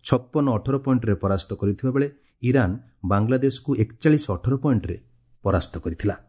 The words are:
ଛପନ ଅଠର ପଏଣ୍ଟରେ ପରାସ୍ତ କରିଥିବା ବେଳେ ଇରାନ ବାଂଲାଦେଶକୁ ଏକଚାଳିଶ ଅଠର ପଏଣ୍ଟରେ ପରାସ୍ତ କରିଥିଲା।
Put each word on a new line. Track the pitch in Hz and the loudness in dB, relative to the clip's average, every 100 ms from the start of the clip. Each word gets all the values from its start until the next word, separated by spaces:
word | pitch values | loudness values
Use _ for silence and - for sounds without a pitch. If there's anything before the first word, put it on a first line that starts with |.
ଛପନ | - 127 - 156 139 | 0 -2 0 -2 0
ଅଠର | 107 - 135 | 0 -2 -2
ପଏଣ୍ଟରେ | 135 127 117 | 0 0 0
ପରାସ୍ତ | 98 98 98 - | -2 0 -2 -4
କରିଥିବା | 101 101 101 127 | -4 -2 -2 -2
ବେଳେ | 135 143 - _ _ | 0 -2 -6 _ _
ଇରାନ | 123 135 95 104 - _ | 2 2 2 -2 -10 _
ବାଂଲାଦେଶକୁ | 90 101 110 131 135 131 - 135 | 0 2 2 2 0 -2 -4 0
ଏକଚାଳିଶ | 107 - 160 147 - | -2 2 2 2 0
ଅଠର | 92 - 135 | -4 -2 0
ପଏଣ୍ଟରେ | 147 113 - 87 _ _ _ _ | 2 0 -2 -10 _ _ _ _
ପରାସ୍ତ | 98 95 - 87 | 0 0 0 -6
କରିଥିଲା। | 87 82 101 - | -8 -2 -4 -4